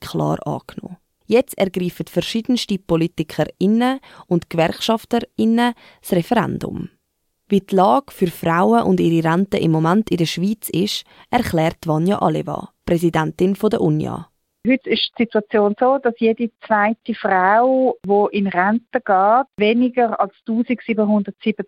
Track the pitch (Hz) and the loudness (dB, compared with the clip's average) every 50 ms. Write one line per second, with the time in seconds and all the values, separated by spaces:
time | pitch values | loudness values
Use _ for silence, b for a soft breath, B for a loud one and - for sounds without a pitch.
0 | - - - 160 151 151 160 - - 151 139 - - - - - - - 180 - | -10 -8 -4 -4 -2 -2 -4 -4 -6 -8 -8 -8 -10 -14 -16 -16 -16 -16 -18 -20
1 | _ _ _ _ _ - 214 247 269 - - - 196 185 - 185 180 175 - - | _ _ _ _ _ 0 2 2 2 0 -2 -4 -4 -2 -2 -4 -6 -6 -6 -8
2 | 156 - - 175 165 - - 226 220 - 247 226 - - 202 180 - - 170 160 | -12 -6 -4 -4 -4 -2 -4 -4 -2 -2 -2 -2 -2 -4 -4 -4 -2 -2 0 0
3 | 165 170 - - 156 - - - 151 - - - 185 202 220 233 247 254 262 269 | 0 -2 -4 -6 -8 -4 -4 -4 -4 -4 -2 -2 0 2 2 2 2 0 -2 -4
4 | B B B B B - 180 170 - - - 160 160 180 - - - - 226 220 | B B B B B -4 -4 -4 -2 -2 0 0 0 0 -2 -2 -2 -2 -2 -2
5 | - - 233 233 - - _ - 220 226 226 233 240 247 233 b b b b b | -2 -4 -4 -4 -4 -4 _ -2 0 2 2 2 0 0 -2 b b b b b
6 | - - 196 175 170 - 233 226 - - - - - - - - - - _ _ | -6 -2 0 0 0 0 0 0 0 -2 -4 -6 -8 -8 -8 -10 -10 -12 _ _
7 | _ _ _ _ _ _ _ _ _ - 202 196 190 - 202 185 185 214 247 277 | _ _ _ _ _ _ _ _ _ -2 0 0 0 0 2 4 4 4 4 2
8 | - - - - 190 170 - - - 165 165 175 196 214 233 233 - 190 185 180 | 0 -4 -4 -4 -4 -4 -2 -4 -2 -2 0 2 2 2 2 2 2 2 2 2
9 | 175 165 165 165 160 160 165 185 196 - - - - 165 160 160 160 165 185 220 | 2 2 2 2 2 0 0 0 0 -2 -2 0 0 2 2 2 2 2 2 0
10 | 214 - 175 170 165 - - 170 180 208 220 - - - - 160 196 208 - - | 0 0 -2 -2 -2 -2 -2 -2 -4 -4 -4 -6 -8 -4 -2 -2 -2 -2 -4 -8
11 | b b b b b b 233 247 - - - 160 160 165 - - - 165 151 156 | b b b b b b -2 -2 0 0 0 0 0 0 -2 -4 -4 -2 0 0
12 | 165 190 208 - - 165 156 151 - 143 147 - - - _ _ _ - 175 165 | 0 0 0 0 0 0 0 -2 -4 -6 -8 -10 -10 -14 _ _ _ 0 0 2
13 | 175 170 165 156 156 156 - - 180 190 196 - - 214 - - 185 160 151 151 | 2 2 0 0 -2 -2 -2 0 0 0 0 0 0 0 0 2 2 0 0 0
14 | 135 120 120 - 170 - _ _ _ _ _ _ - 220 262 262 - - - - | -2 -4 -8 -10 -12 -16 _ _ _ _ _ _ 0 0 0 0 0 -2 -4 -2
15 | - - - - 233 - - 214 208 - - 214 208 208 208 - 254 254 269 277 | -4 -4 -4 -4 -2 -2 -2 -2 -2 0 0 2 2 2 2 2 2 2 2 2
16 | 269 233 226 - 233 220 226 - 233 220 - _ - - 220 208 208 220 226 - | 0 -2 -2 0 0 0 0 0 -4 -6 -8 _ -4 -2 0 2 2 0 -2 -4
17 | _ - 214 - - 196 190 185 185 190 208 226 247 262 262 262 262 247 - - | _ -8 -6 -4 -2 0 2 2 4 4 4 4 4 4 2 2 2 0 -2 -2
18 | - 190 202 202 208 - - 208 196 190 180 180 185 202 220 240 - _ - 254 | -2 0 2 2 2 0 0 -2 -2 0 0 0 2 2 0 0 -2 _ -6 -4
19 | - - 196 185 196 208 226 262 277 - _ 202 208 214 240 240 254 247 247 254 | 0 0 2 2 4 4 4 2 0 -2 _ 0 0 2 2 2 0 0 0 0
20 | 240 214 196 - 202 196 - _ _ - 220 233 240 - 247 - - - 226 214 | 0 0 0 -2 -4 -4 -6 _ _ -4 -2 -2 -2 -2 -4 -4 -4 -2 -2 0
21 | 214 208 214 208 196 196 - _ - 220 214 - 196 | 2 2 2 0 0 -4 -8 _ -4 -4 -4 -4 -8